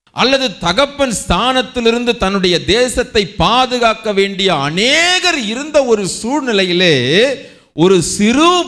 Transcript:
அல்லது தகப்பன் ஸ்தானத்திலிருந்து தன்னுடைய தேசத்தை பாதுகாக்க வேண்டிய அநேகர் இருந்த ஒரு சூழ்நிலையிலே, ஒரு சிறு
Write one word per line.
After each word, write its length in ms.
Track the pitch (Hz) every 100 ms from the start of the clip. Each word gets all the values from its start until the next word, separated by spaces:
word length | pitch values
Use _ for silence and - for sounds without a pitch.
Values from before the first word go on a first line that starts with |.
| _
அல்லது 460 | - 226 269 262 175
தகப்பன் 540 | 175 190 285 277 269
ஸ்தானத்திலிருந்து 1080 | 208 - 226 240 262 254 247 226 233 240 233
தன்னுடைய 480 | 190 196 185 170 139
தேசத்தை 600 | 214 254 - 240 220 185
பாதுகாக்க 880 | - 165 240 254 247 226 220 214
வேண்டிய 420 | 196 196 196 196 156
அநேகர் 840 | 139 165 233 302 349 359 359 330
இருந்த 460 | 208 233 302 302 262
ஒரு 240 | 220 185 -
சூழ்நிலையிலே, 1120 | 220 294 262 208 185 175 180 139 123 170 269 262 - - _
ஒரு 280 | - 175 190
சிறு 640 | - - 202 262 330 359